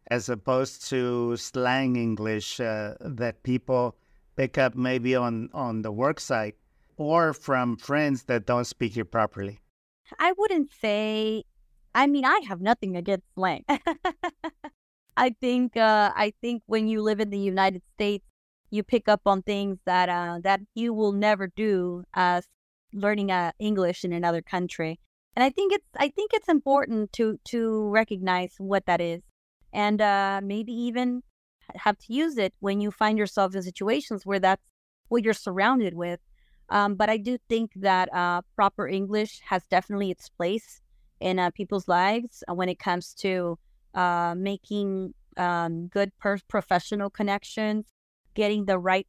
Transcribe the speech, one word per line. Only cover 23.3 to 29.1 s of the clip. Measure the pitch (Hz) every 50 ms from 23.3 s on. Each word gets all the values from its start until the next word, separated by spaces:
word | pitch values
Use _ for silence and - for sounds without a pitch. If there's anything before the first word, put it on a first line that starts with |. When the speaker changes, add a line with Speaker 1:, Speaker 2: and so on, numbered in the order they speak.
Speaker 2:
uh, | 185 180 175 165 - -
English | 208 214 214 190 180 175 180 - -
in | 180
another | 170 170 170 170 170 165
country. | - - - 180 180 175 - - 160 160 165 - _ _ _ _ _ _ -
And | 240 254
I | 269
think | - 370 392 381
it's, | 403 415 _ _ -
I | - 277 294
think | - 392 427 427 453
it's | 427 - -
important | 320 285 - 277 269 277 269 - 226 214 214 - -
to, | - 226 220 214 - -
to | - 240 233 226 220 220 214 214 208
recognize | 208 220 220 - 214 185 185 185 180 180 180 180 _ -
what | 196 190 202 190 -
that | - 175 170
is | 170 170